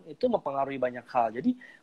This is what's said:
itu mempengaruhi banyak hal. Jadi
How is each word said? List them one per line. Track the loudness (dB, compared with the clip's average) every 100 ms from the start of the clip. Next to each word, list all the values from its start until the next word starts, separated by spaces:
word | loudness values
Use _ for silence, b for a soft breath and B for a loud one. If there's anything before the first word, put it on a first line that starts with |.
| -16
itu | -2 0
mempengaruhi | 0 0 -2 -2 -2
banyak | -2 -4 -2
hal. | 2 2 2
Jadi | 0 0 b b